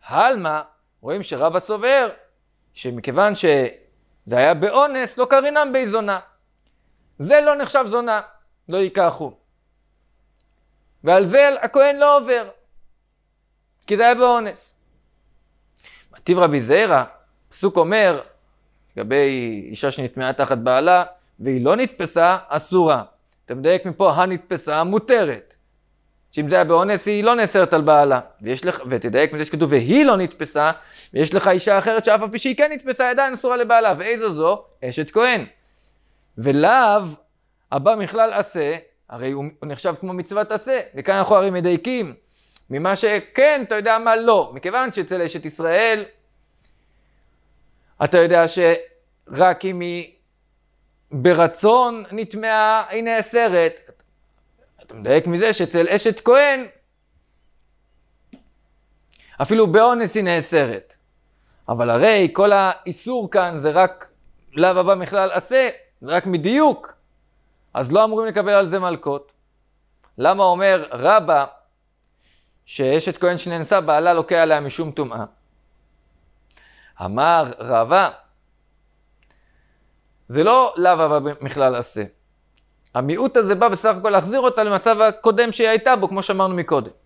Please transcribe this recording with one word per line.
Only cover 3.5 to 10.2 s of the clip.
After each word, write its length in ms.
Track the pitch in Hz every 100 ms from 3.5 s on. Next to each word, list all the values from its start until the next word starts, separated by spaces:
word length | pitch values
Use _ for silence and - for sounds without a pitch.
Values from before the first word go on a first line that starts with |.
| 143 123 - _ _ _ _ - 123
היה 160 | 139
באונס, 640 | 165 196 247 285 262 254 -
לא 80 | 247
קרינם 440 | 269 277 294 285
בי 140 | 262 233
זונה. 320 | 220 208 190 - _ _ _ _ _ _ _ _ _
זה 220 | 147 294
לא 140 | 294 285
נחשב 300 | 285 277 233
זונה, 340 | 233 240 214 202 _ _ _ -
לא 80 | 180
ייקחו. 540 | 190 190 175 - 147 _ _ _ _ _ _ _ _ _